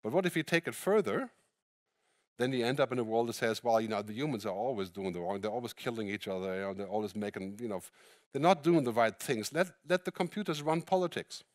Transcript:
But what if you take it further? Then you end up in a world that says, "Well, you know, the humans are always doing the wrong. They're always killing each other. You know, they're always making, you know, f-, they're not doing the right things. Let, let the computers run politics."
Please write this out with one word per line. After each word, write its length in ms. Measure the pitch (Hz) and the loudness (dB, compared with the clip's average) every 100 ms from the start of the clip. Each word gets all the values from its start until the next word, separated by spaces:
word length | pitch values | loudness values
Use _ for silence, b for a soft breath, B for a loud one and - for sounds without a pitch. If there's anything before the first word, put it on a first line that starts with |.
But 80 | 110 | 2
what 140 | 160 180 | 0 2
if 100 | 160 | -2
you 80 | |
take 240 | 156 170 139 | 2 0 0
it 60 | |
further? 560 | 117 - 214 143 123 254 _ _ _ _ _ _ _ _ _ _ - | -4 2 4 4 0 -2 _ _ _ _ _ _ _ _ _ _ -4
Then 140 | 123 | -2
you 120 | 131 | 2
end 160 | 117 127 | 0 2
up 100 | 131 | 2
in 80 | 123 | 2
a 60 | |
world 240 | 113 113 117 | 2 2 2
that 60 | |
says, 280 | 110 117 110 | 0 0 0
"Well, 180 | 120 113 | 2 2
you 80 | 110 | 4
know, 140 | 104 | -2
the 100 | 104 | -4
humans 340 | 110 151 120 104 | -4 -4 -2 -4
are 80 | |
always 360 | 95 120 117 95 | -2 -2 -2 -4
doing 220 | 98 95 | -4 -4
the 80 | 87 | -4
wrong. 200 | 87 101 | -4 -2
They're 100 | 104 | -2
always 240 | 117 120 | -4 -6
killing 340 | - 127 117 104 | -6 -6 -4 -4
each 180 | 104 - | -4 -4
other. 280 | 95 95 | -4 -2
You 60 | 92 | -2
know, 120 | 98 | -4
they're 120 | 95 98 | -6 -4
always 280 | 104 104 | -2 -2
making, 440 | 107 104 104 95 101 | -4 -4 -4 -8 -8
you 80 | 117 | -6
know, 80 | 95 | -6
f-, 160 | - b b b b | -8 b b b b
they're 100 | 135 | 2
not 200 | 165 180 | 4 4
doing 220 | 143 170 | 6 4
the 80 | 123 | 4
right 240 | 113 113 104 | 4 2 2
things. 340 | - 117 104 | -4 -2 -2
Let, 160 | 156 185 _ 147 | -2 -2 _ -2
let 160 | 175 | 0
the 60 | - | 0
computers 520 | - 180 - 202 151 | -4 -4 -2 -4 -2
run 200 | 147 165 | 2 0
politics." 600 | - 190 175 - 85 - _ | 2 2 2 -4 -8 -14 _